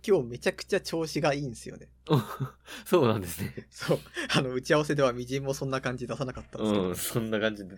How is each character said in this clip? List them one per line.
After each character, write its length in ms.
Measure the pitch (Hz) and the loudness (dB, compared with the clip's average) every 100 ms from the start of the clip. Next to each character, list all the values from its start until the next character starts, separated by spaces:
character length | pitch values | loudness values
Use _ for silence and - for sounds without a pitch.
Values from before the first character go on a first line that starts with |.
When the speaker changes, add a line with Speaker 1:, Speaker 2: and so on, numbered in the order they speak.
| - | 2
Speaker 1:
今 120 | 190 | 2
日 60 | 120 | 2
め 120 | 120 | -2
ち 80 | - | -2
ゃ 60 | |
く 100 | - | -2
ち 120 | - | -2
ゃ 60 | 190 | -2
調 280 | - 165 160 | 0 -4 -2
子 120 | 165 | 0
が 140 | 151 | 0
い 60 | 143 | 0
い 60 | 143 | -4
ん 20 | |
で 60 | 113 | -8
す 120 | - | -12
よ 80 | - | -14
ね。 120 | 123 _ - | -18 _ 2
Speaker 2:
<laughs> 800 | 147 - - 131 - - - - | 2 2 -4 -8 -10 -18 -16 2
そ 140 | 180 | 4
う 80 | 123 | 6
な 100 | 110 | 2
ん 20 | |
で 60 | 87 | -2
す 160 | 82 | -6
ね。 240 | 98 - - | -6 -8 -16
Speaker 1:
そ 280 | - - 156 | -6 0 0
う。 20 | - - 302 151 | -2 -8 0 2
あ 40 | |
の、 140 | 135 | 2
打 80 | 127 | 0
ち 120 | - | 2
合 40 | 156 | 2
わ 60 | |
せ 100 | 151 | 4
で 80 | 147 | 4
は 100 | 131 | 2
み 140 | 120 123 | 2 -4
じ 140 | 135 | -4
ん 20 | |
も 120 | 135 | -2
そ 120 | 135 139 | -2 -2
ん 40 | |
な 100 | 131 | -2
感 160 | 131 123 | -2 -4
じ 100 | 123 | -6
出 80 | |
さ 100 | - | -4
な 80 | 131 | -4
か 100 | 120 | -6
っ 20 | - | -10
た 100 | 110 | -2
ん 20 | |
で 80 | 110 | 2
す 40 | |
け 60 | 104 | 2
ど。 60 | 92 | 2
Speaker 2:
う 40 | |
ん、 20 | |
そ 240 | 90 - 127 | -2 -2 -2
ん 120 | 110 | 0
な 80 | 110 | 0
感 160 | 110 104 | 0 -2
じ 80 | 92 | -8